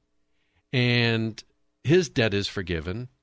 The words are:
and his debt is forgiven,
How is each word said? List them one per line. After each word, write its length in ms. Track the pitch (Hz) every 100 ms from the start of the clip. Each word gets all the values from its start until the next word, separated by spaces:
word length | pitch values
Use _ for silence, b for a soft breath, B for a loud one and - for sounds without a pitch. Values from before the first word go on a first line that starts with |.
| _ _ _ _ _ _ _
and 680 | 131 123 120 117 113 113 107 - _ _ _
his 260 | 123 175 175
debt 240 | - 113
is 140 | 101 101
forgiven, 600 | - 87 82 78 101 127 _